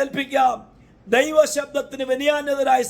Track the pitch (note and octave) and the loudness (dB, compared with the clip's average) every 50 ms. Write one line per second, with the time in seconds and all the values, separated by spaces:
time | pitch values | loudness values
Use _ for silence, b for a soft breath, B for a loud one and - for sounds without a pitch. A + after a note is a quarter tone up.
0 | C#4 C#4 - C#4 C4+ C4 C4 C4+ C4 B3+ A#3 G#3+ - - - b b b b _ | -2 -2 -4 -6 -6 -4 0 0 2 2 0 -2 -8 -18 -20 b b b b _
1 | _ G3 A3 A#3+ C#4+ D#4 D#4 D#4 D4+ - - C#4+ C#4 C#4 - C#4+ C#4 - C#4 C#4 | _ 0 2 2 2 4 4 4 4 4 0 -4 -6 -4 -6 -6 -6 -4 -4 -4
2 | C4+ C4 B3+ B3+ C#4+ D4 D4 D4 C#4+ C4 C4+ C#4+ C4+ C4+ C4 B3+ A#3+ - | -2 -2 -2 0 0 0 0 0 -2 -2 -2 -2 2 2 2 2 2 -2